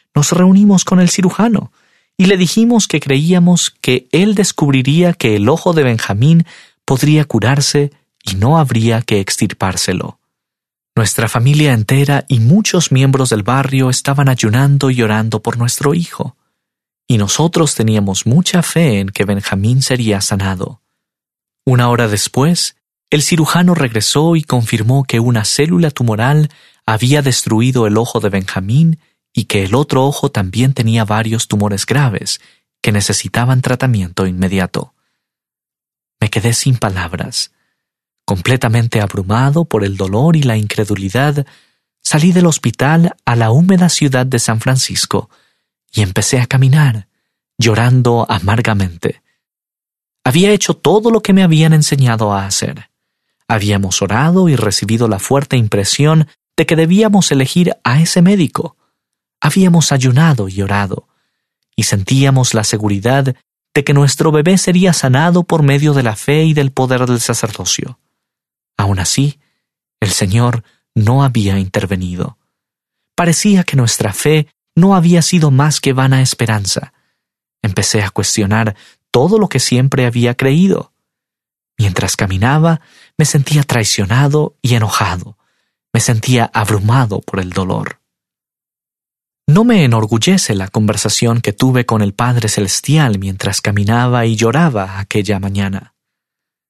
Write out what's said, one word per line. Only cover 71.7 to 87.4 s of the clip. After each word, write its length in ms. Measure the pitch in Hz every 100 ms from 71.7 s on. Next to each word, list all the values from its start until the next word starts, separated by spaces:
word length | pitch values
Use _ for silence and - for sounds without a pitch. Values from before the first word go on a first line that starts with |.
| 107 95 95 90 90 - - _ _ _ _ _ _ _
Parecía 480 | - 175 160 214 196
que 140 | - 139
nuestra 360 | 117 - 107
fe 360 | - 147 156 147 _ _
no 220 | 165 190 190
había 260 | 170 170
sido 280 | - 180 151
más 300 | 131 151 143
que 120 | 139
vana 300 | 127 135 135
esperanza. 720 | 127 - 113 107 95 - - _ _ _ _ _ _ -
Empecé 400 | 107 92 104 110
a 80 | 98
cuestionar 640 | - 95 - 98 110 107 98 - _ -
todo 280 | 120 156 220
lo 100 | 196
que 120 | 127
siempre 460 | - 123 135 151 123
había 280 | 120 120
creído. 580 | 123 131 151 190 - - _ _ _ _ _ _ _ _ -
Mientras 380 | 104 87 92 -
caminaba, 640 | 101 95 120 151 165 160 _ _ _ -
me 80 |
sentía 380 | 151 151 135 151
traicionado 920 | 139 117 104 - 98 120 143 151 151 _
y 140 | 120
enojado. 640 | 120 107 - 95 90 101 - _ _ _ _ _
Me 80 | 117
sentía 500 | - 110 123 123 113
abrumado 680 | 117 107 107 104 131 117 95
por 180 | -
el 120 | 95